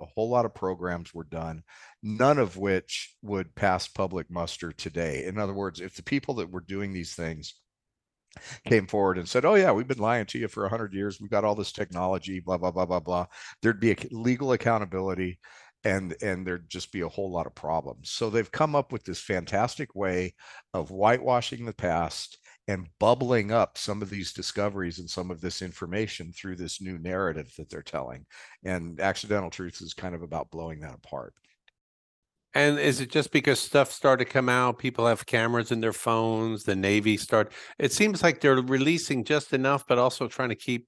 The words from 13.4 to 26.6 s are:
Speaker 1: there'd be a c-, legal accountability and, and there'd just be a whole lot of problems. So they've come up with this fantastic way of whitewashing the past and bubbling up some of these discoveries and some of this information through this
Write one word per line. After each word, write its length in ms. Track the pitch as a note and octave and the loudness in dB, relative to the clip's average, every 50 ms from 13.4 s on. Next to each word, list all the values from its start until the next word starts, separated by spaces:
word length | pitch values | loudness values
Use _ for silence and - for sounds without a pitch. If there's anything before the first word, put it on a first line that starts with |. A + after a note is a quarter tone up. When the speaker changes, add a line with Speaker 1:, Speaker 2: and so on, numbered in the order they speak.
| - - - _ | -18 -18 -14 _
Speaker 1:
there'd 180 | - A2+ A2+ G2 | 2 2 2 4
be 120 | A#2+ A2+ | 4 2
a 80 | F#2+ - | 2 2
c-, 100 | - - | 0 -10
legal 420 | A#2+ A2+ A#2 B2 B2+ B2+ C#3+ C3 B2 | -8 -4 0 0 0 0 2 0 0
accountability 840 | G#2+ - A#2+ A#2 A2 G#2 F2+ F#2 F#2+ F#2+ F#2+ F#2 F#2 F#2 F2+ F2+ - _ - - - - - _ _ - | 2 2 2 2 2 0 -2 -4 -4 -2 -2 -2 -2 -4 -4 -4 -8 _ -20 -20 -20 -20 -20 _ _ 0
and, 320 | G#2+ F#2+ G2 F#2 F2 D#2+ - | 0 2 2 0 -4 -8 -4
and 260 | A2 G#2 F#2 F2+ F#2 F#2 | -2 -2 -2 -2 -4 -6
there'd 220 | F2+ F2 E2 D#2+ | -6 -6 -8 -10
just 220 | - F#2 - - | -10 -10 -10 -8
be 100 | - F#2+ | -6 -6
a 80 | E2+ E2 | -6 -4
whole 220 | - - G2 F#2+ | -4 -6 -6 -4
lot 140 | F2+ E2+ D#2+ | -2 -4 -4
of 100 | - - | -4 -8
problems. 540 | - - D#2 D#2+ D#2+ D2 C#2+ A#1 A#1+ C2+ - | -10 -4 -2 -2 -2 -2 -4 -10 -12 -12 -10
So 200 | - - A#2 A2 | -6 -4 -2 0
they've 220 | G#2 A#2 G#2 - | 2 0 0 0
come 220 | - - D#3 D3+ D3 | 0 0 0 2 2
up 180 | C#3+ C#3 - | 0 0 0
with 120 | B2+ G#2 - | -6 -10 -8
this 160 | - E2+ - | -8 -10 -10
fantastic 760 | - - G2 F#2 E2+ - - G2+ A2+ B2 - - D3 - - | -4 -2 -2 -2 -2 0 0 2 2 0 -2 -6 -10 -10 -6
way 400 | F#2+ G2 F#2+ F2+ F2+ F#2 F2+ - _ - - - - - _ - | -4 -2 0 0 0 -2 -4 -6 _ -20 -20 -20 -20 -20 _ -6
of 180 | F#2 D#2 D#2 | -6 -6 -6
whitewashing 720 | F#2+ F#2+ G2+ A2 A#2+ B2+ B2 C3 B2 A#2+ A#2 - C3 A#2 A#2+ | -4 2 4 4 4 4 4 2 2 2 2 -2 -8 -8 -8
the 80 | A2+ G#2 | -10 -8
past 640 | - - F2+ E2 E2 E2 D#2 - - - - - - _ - - _ - - | -4 -2 0 2 2 0 -2 -4 -8 -12 -12 -16 -20 _ -20 -20 _ -6 -4
and 180 | G2+ F#2 F2+ D#2+ _ - | -4 -4 -4 -10 _ 2
bubbling 520 | G#2 A2 B2 B2+ C3 B2 B2+ A#2 G2+ G2+ | 4 4 6 4 4 2 2 2 2 2
up 260 | A2+ A#2 G2+ - - - | 4 4 2 2 0 -8
some 240 | - - G2+ G#2 | -6 -6 -4 -6
of 80 | G#2 F#2+ | -6 -8
these 220 | G2+ G2+ F2+ - | -6 -8 -8 -8
discoveries 680 | - - F2+ - - G#2 G2+ G#2 G2 G2 F#2 E2+ E2 F#2 | -8 -8 -8 -6 -2 0 -2 -2 0 -2 -6 -6 -6 -8
and 100 | F2 E2+ | -12 -10
some 200 | - F#2 F2+ F2+ | -8 -8 -6 -6
of 120 | F2+ D#2+ | -8 -6
this 200 | E2+ F2+ - - | -6 -6 -6 -6
information 720 | F#2 F2+ E2+ - G2 E2 F2+ G#2 A2 G#2 - - E2+ E2+ | -8 -10 -10 -10 -10 -6 -2 -2 -2 -4 -4 -10 -12 -14
through 240 | F2 - - G2 F#2 | -14 -12 -10 -10 -10
this 260 | F2 | -8